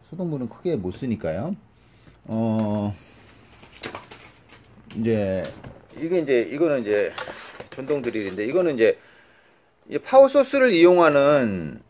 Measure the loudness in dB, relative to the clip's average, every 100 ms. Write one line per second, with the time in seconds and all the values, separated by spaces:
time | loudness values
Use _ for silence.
0 | _ -8 -6 -6 -8 -8 -6 -4 -6 -8
1 | -6 -4 -4 -6 -6 -10 _ _ _ _
2 | -20 _ -8 -4 -2 -2 -2 -2 -4 -8
3 | -18 -20 -20 -20 _ -20 -20 -14 -12 -12
4 | -18 -20 -20 _ _ -20 _ -20 -14 -6
5 | -2 0 -2 -4 -6 -14 -20 -20 -20 -12
6 | -4 -2 0 0 0 -2 -2 -2 0 -2
7 | -2 -6 -14 -14 -18 -20 -18 -14 -6 -4
8 | -4 -6 -8 -6 -4 -2 -2 2 2 2
9 | _ _ _ _ _ _ _ _ -12 -12
10 | 4 6 8 4 2 2 2 6 6 8
11 | 6 6 4 4 2 -4 -8 -12